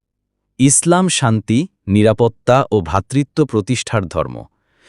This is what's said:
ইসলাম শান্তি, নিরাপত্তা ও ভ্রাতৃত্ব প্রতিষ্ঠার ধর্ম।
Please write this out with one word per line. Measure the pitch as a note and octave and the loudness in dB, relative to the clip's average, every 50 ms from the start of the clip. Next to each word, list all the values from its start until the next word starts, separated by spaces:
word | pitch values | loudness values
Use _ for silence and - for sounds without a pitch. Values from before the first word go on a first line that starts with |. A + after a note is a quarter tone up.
| _ _ _ _ _ _ _ _ _ _ _ - | _ _ _ _ _ _ _ _ _ _ _ 0
ইসলাম | C3 C#3 C#3 - - E3 F3 F3+ F#3 F3+ | 0 2 2 2 2 2 2 2 2 0
শান্তি, | - - C#3 A#2 A2+ G#2+ - - A2 B2+ E3+ - _ _ _ | -2 0 0 0 0 0 -2 -2 -2 -2 -2 -4 _ _ _
নিরাপত্তা | G2+ G2 G#2 G#2+ A2 G#2+ - A#2+ A#2 - _ _ - B2 C3+ - - - | 0 2 2 4 2 2 2 0 -2 -2 _ _ 0 2 2 0 0 -2
ও | G#2+ | -2
ভ্রাতৃত্ব | F2 D#2 F#2 G2 - - B2 C#3 C#3+ - - - D3+ | -2 -2 -2 -4 -4 -2 -2 -4 -4 -2 -2 -2 -2
প্রতিষ্ঠার | - - G#2+ F#2+ - B2+ - - - - A2 F#2 D#2 | -2 -2 -4 -2 -2 -4 -6 -4 -4 -4 -4 -4 -4
ধর্ম। | - E2 C#2+ B1+ A#1+ A1+ A1+ - _ _ _ _ _ _ _ | -4 -6 -6 -6 -8 -14 -16 -20 _ _ _ _ _ _ _